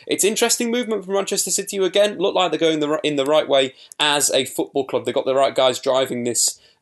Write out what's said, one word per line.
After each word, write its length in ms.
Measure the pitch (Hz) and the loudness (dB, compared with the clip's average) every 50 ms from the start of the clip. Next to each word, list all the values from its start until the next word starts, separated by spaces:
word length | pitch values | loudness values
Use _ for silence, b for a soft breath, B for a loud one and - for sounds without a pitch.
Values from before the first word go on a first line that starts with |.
| B | B
it's 200 | B - 160 - | B -2 0 0
interesting 440 | 196 220 - 240 233 240 - 240 233 | 0 0 0 0 0 0 0 -2 -2
movement 360 | 226 247 247 214 220 202 185 | -2 -2 -2 -2 -4 -6 -4
from 80 | 180 196 | -4 -2
Manchester 360 | 196 196 - 202 190 - 190 | -2 -2 -2 -4 -4 -4 -2
City, 280 | 175 - 190 - - 196 | -4 -4 -4 -4 -4 -2
who 80 | 190 | -2
again 320 | 185 185 202 208 208 202 - | 0 2 2 2 2 0 -2
look 180 | 170 196 - | -2 0 2
like 160 | 185 185 170 | 2 0 2
they're 80 | 156 - | 0 0
going 220 | 165 160 160 156 | 2 2 2 2
the 80 | 147 143 | 0 0
ri-, 100 | 151 156 - | 0 0 0
in 100 | 151 151 | 0 0
the 80 | 143 135 | 0 0
right 240 | 139 156 156 135 127 | 2 2 2 2 4
way 260 | 135 135 135 127 - B B B B B | 2 2 2 2 -2 B B B B B
as 280 | 151 151 147 147 135 - | 0 2 2 2 2 2
a 120 | - 135 139 | 2 0 0
football 400 | - - - 165 - - 139 131 | -2 -4 -6 -6 -4 -2 -4 -2
club. 220 | - - 123 117 | -2 -2 -4 -2
They've 100 | 123 123 | -2 -2
got 80 | 135 - | -2 0
the 100 | 131 131 | 0 2
right 220 | 135 139 127 120 | 2 2 2 2
guys 240 | - 135 131 131 - | 2 2 2 2 0
driving 460 | - 135 127 131 135 - - 123 120 | 0 0 0 2 0 -2 -2 -4 -4
this, 340 | 120 117 - - - - b b b b b | -2 -2 0 -2 -2 -2 b b b b b